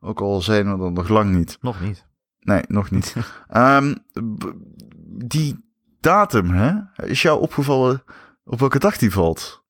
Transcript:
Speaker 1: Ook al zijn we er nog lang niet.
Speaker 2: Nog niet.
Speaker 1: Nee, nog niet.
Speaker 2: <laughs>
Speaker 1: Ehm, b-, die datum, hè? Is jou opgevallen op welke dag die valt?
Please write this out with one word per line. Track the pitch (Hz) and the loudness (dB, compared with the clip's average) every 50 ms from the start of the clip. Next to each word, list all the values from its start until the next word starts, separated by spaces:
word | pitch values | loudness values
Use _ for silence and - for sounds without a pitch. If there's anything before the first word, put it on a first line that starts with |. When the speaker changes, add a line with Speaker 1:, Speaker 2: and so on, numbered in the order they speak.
Speaker 1:
Ook | - 92 107 - | -10 -10 -8 -4
al | 101 101 101 98 | -2 -2 -2 -2
zijn | 90 101 107 104 104 101 101 95 | 0 2 2 2 2 0 -2 -2
we | 92 | -4
er | 92 87 | -4 -4
nog | 87 90 87 | -4 -2 2
lang | 107 110 107 101 92 | 2 2 2 4 2
niet. | 90 85 - - - | 2 0 0 -4 -10
Speaker 2:
Nog | - 127 117 92 | -8 -8 -8 -6
niet. | 87 87 87 - _ _ _ _ _ _ _ _ | -8 -8 -10 -10 _ _ _ _ _ _ _ _
Speaker 1:
Nee, | _ - 101 87 - | _ 0 0 0 0
nog | - - 101 98 - | -2 -2 -4 -2 -2
niet. | 95 95 95 - - | -2 -2 -2 -2 -4
Speaker 2:
<laughs> | 123 117 - - - - _ | -8 -8 -8 -10 -20 -20 _
Speaker 1:
Ehm, | - - 123 131 135 139 139 143 139 - _ _ _ - 113 113 107 95 | 0 2 4 6 6 4 4 2 -2 -4 _ _ _ -8 -8 -8 -8 -8
b-, | - - - 87 - - - - - - - - 80 - - - 120 | -10 -12 -12 -14 -20 -20 -20 -20 -20 -20 -20 -20 -20 -18 -14 -12 -12
die | 120 - 151 156 147 - - - _ _ _ _ _ _ _ | -6 -2 -2 -2 -2 -4 -10 -14 _ _ _ _ _ _ _
datum, | - 156 175 202 208 - - 117 92 87 | 2 2 4 4 2 2 2 0 2 2
hè? | 87 92 104 135 180 214 202 196 _ _ - | 2 2 2 2 0 -2 -4 -10 _ _ -8
Is | - - 135 - | -6 -4 0 2
jou | 170 156 - | 2 2 2
opgevallen | - 160 - - 143 139 143 135 131 127 127 135 _ _ - - - _ _ _ _ | 0 -2 -2 -4 -2 0 2 2 2 2 0 -2 _ _ -20 -20 -20 _ _ _ _
op | _ - 117 | _ -4 0
welke | 131 135 - 131 | 0 2 2 2
dag | - 202 214 | 2 0 0
die | - - 107 90 | 2 0 0 2
valt? | 98 87 82 80 - - - - - _ _ | 2 0 0 0 -2 -8 -16 -16 -20 _ _